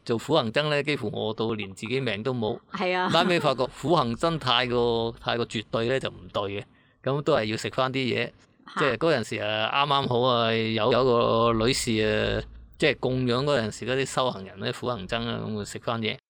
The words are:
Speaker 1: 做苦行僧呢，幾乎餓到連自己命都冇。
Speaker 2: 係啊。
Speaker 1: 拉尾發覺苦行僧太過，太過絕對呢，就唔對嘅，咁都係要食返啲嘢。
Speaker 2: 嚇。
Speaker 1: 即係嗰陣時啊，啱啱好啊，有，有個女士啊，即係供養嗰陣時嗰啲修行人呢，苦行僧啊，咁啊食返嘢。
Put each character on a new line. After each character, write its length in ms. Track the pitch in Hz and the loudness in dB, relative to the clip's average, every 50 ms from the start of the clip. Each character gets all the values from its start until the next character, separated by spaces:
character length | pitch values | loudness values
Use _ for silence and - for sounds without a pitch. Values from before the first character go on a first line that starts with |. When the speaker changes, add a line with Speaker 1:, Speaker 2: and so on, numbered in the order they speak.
| _ | _
Speaker 1:
做 120 | - 120 | -2 -2
苦 180 | 110 - - 147 | -2 0 2 2
行 160 | 156 123 110 | 2 2 2
僧 180 | - 143 151 151 | 0 0 2 2
呢， 120 | 147 143 | 0 0
幾 140 | 131 147 147 | 0 0 -2
乎 140 | 123 113 104 | -2 -4 -4
餓 240 | - 107 107 107 110 | -4 -2 -4 -4 -2
到 180 | - 113 113 113 | -2 -2 -2 -2
連 200 | 107 101 98 95 | -4 -6 -10 -10
自 120 | - 107 | -10 -6
己 140 | 107 123 135 | -4 -2 -2
命 220 | 135 117 101 101 | 0 -2 -2 -2
都 100 | 113 135 | -2 -2
冇。 260 | 127 123 110 107 120 - - _ | -2 0 0 -2 -2 -4 -8 _
Speaker 2:
係 240 | - - 196 180 185 | -6 -4 -2 0 0
啊。 140 | 180 180 185 | 0 0 2
Speaker 1:
拉 100 | 151 165 220 | 4 4 4
尾 160 | 190 175 160 | 4 2 2
發 140 | - 143 131 | 2 0 0
覺 120 | 120 127 | 0 -2
苦 300 | - - - - 143 - | -4 -4 -6 0 2 2
行 180 | 160 127 117 117 | 2 2 0 -2
僧 220 | - - 165 165 151 | 0 0 -2 -2 0
太 280 | - 127 120 123 127 123 | 0 2 2 2 2 2
過， 460 | 123 120 120 120 117 117 117 117 117 - | 2 2 2 2 2 0 -2 -2 -4 -6
太 160 | - 123 117 | -4 -2 -2
過 100 | 117 113 | -2 -2
絕 180 | - - 113 104 - | -2 -4 -6 -6 -2
對 180 | - 117 113 117 | -2 -2 0 0
呢， 100 | 135 131 | 0 -2
就 100 | - 104 | -2 -6
唔 200 | 101 92 90 87 | -10 -12 -18 -8
對 280 | - 104 101 101 98 101 | -6 -4 -4 -4 -6 -8
嘅， 40 | - - _ _ _ _ _ _ | -10 -12 _ _ _ _ _ _
咁 200 | - 127 139 147 | -4 -2 -2 0
都 120 | 143 165 147 | 2 2 2
係 100 | - 110 | 2 2
要 100 | 107 110 | 0 -2
食 120 | 110 - 110 | -2 -4 -4
返 200 | - - 131 131 | -2 0 -2 0
啲 40 | 127 | 0
嘢。 340 | 135 131 113 113 113 123 - - - - _ _ _ _ - - | -2 0 0 0 -2 -2 -4 -8 -16 -20 _ _ _ _ -10 -4
Speaker 2:
嚇。 60 | 190 | -2
Speaker 1:
即 40 | 160 | 0
係 120 | 135 117 - | 0 0 2
嗰 180 | 160 170 151 | 2 2 2
陣 80 | 120 107 - | 2 0 -4
時 80 | 117 107 | -4 -4
啊， 460 | 104 107 107 107 110 113 - 139 143 | -2 -2 0 0 0 0 2 0 2
啱 0 | 151 | 2
啱 200 | 139 139 135 117 | 2 0 2 2
好 120 | 123 117 | 2 2
啊， 320 | 123 131 120 117 113 113 | 4 4 4 4 2 2
有， 400 | 113 113 110 113 113 110 107 127 | 2 2 0 0 0 2 2 4
有 120 | 120 117 131 | 4 4 4
個 480 | 131 117 120 117 113 113 113 117 117 117 113 110 | 4 4 4 4 4 4 4 4 4 4 4 2
女 60 | 123 | 2
士 180 | 131 - - 120 | 2 0 0 0
啊， 500 | 110 107 107 107 107 107 110 107 110 107 - - - - - - - - | 0 2 2 2 2 2 0 0 -2 -2 -4 -8 -14 -20 -20 -20 -4 0
即 80 | 165 | 2
係 100 | 147 120 - | 2 2 0
供 240 | - 127 127 131 127 | -2 -2 0 0 0
養 180 | 123 120 127 | 0 0 2
嗰 160 | 143 147 143 123 | 2 2 2 2
陣 100 | 110 104 | 0 -2
時 140 | - - 104 | -4 -6 -4
嗰 100 | 117 131 | -2 -2
啲 100 | 135 131 | -2 -2
修 240 | - - 147 131 123 | -2 0 0 0 0
行 140 | 98 98 95 | -2 -4 -12
人 120 | 92 101 98 | -14 -12 -6
呢， 120 | 101 120 | -6 -6
苦 140 | 123 - 127 | -4 -4 -4
行 220 | 123 123 101 95 - | -4 -4 -4 -6 -6
僧 180 | 117 117 117 | -4 -4 -2
啊， 140 | 117 113 110 110 | -4 -4 -4 -6
咁 160 | 110 110 104 | -6 -6 -6
啊 40 | 101 | -6
食 140 | - - 113 | -8 -10 -8
返 200 | - 127 117 113 | -4 -4 -4 -2
嘢。 160 | 110 104 - - _ | -2 -4 -4 -6 _